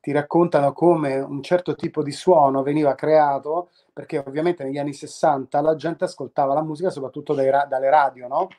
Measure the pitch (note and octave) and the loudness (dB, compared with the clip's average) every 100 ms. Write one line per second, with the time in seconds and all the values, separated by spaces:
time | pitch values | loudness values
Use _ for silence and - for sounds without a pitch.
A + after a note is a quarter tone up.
0 | - D3 D3 E3+ E3+ D3 C#3+ C3+ E3 E3+ | -2 -4 0 2 2 2 0 2 2 2
1 | C#3+ C3+ C3+ C#3+ C3 F3+ E3+ C#3 E3 D#3 | 0 -4 -4 -10 -2 -2 0 -6 -6 -4
2 | D3 C3+ - E3+ C#3 C3+ C3+ D3 D3 C3+ | -6 -2 4 6 6 2 0 2 0 0
3 | D3+ D#3 D3 C#3 C#3+ E3 F3+ _ _ - | 2 4 4 0 -4 -6 -6 _ _ -18
4 | - D#3 C#3 C#3 E3+ F3 C3+ C#3 C#3+ C#3 | -8 -8 -6 -2 -2 -2 -4 -4 -6 -8
5 | D3 - E3 C#3 C3 C#3+ D3+ D#3 D#3 E3 | -14 0 0 0 -2 0 0 0 -4 -4
6 | F3+ - B2+ - C#3 C#3+ D#3+ D3+ F3+ D3+ | -6 -6 -8 -2 0 0 -2 -4 -4 -4
7 | C3 D3 D3 D3 C3+ C#3 C#3 C3+ C3+ D3+ | -10 -10 -4 0 2 2 0 -2 2 4
8 | C3+ B2+ B2 C#3+ F#3 | 2 -2 -6 -4 -4